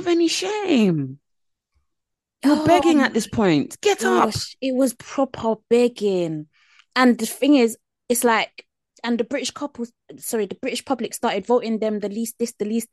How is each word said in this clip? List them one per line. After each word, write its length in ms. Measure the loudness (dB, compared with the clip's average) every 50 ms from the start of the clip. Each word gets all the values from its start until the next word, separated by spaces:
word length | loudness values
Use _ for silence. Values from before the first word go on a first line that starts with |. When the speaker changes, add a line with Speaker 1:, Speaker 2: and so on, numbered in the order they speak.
| 0
Speaker 1:
have 20 |
any 220 | 2 2 2 2 2
shame? 880 | 0 -2 -4 -4 -4 -4 0 2 2 4 4 4 2 0 -2 -6 -10 -16 _ _ _ _ _ _ _ _ _ _ _ _ _ _ _ _ _ _ _ _ _ _ _ _
You're 140 | 2 2 2
Speaker 2:
Oh 100 | 2 4
Speaker 1:
begging 340 | 4 4 4 4 4 4 4
at 80 | 4 2
Speaker 2:
my 40 | 0
Speaker 1:
this 120 | -2 -4 -2
point. 500 | -2 0 2 4 4 2 0 -2 -4 -2
Get 200 | 0 0 0 2
up. 280 | 0 0 2 2 2 0
Speaker 2:
gosh, 240 | -2 -6 -8 -10 -10 -6
it 120 | -4 -2 0
was 200 | 0 0 0 -2
proper 640 | -6 -14 -8 -4 -2 -2 -2 -4 -4 -2 -2 -4 -2 _ 0
begging. 800 | 2 2 2 2 0 0 -2 0 0 0 -2 -2 -4 -6 -10 _ _ _ _ _ _ _ _ _ 0
And 220 | 4 4 4 4 2
the 80 | -2
thing 280 | -6 -4 0 2 4 4
is, 200 | 6 4 2 0 -4 _ _ _ _ _ -4
it's 160 | -2 0 2
like, 400 | 2 2 2 0 -4 _ -18 -20 _ _ _ _ _ _ _ -6
and 140 | -4 -2 -2
the 40 | -4
British 260 | -4 -6 -6 -6 -8
couple, 340 | -8 -10 -10 -10 -10 -10 -14 -14 _ _ _ -20 -20
sorry, 300 | -16 -10 -6 -4 -4 -4
the 80 | -6 -8
British 280 | -10 -8 -8 -8 -6 -6
public 260 | -6 -6 -6 -6 -8
started 320 | -8 -4 -4 -4 -4 -2 -2
voting 340 | 0 0 0 0 -2 -4 -2
them 200 | -2 -4 -4 -4
the 80 | -6 -6
least 300 | -6 -6 -8 -8 -6 -6
this, 140 | -8 -6 -6 -6
the 60 | -6
least 240 | -4 -4 -4 -4 -4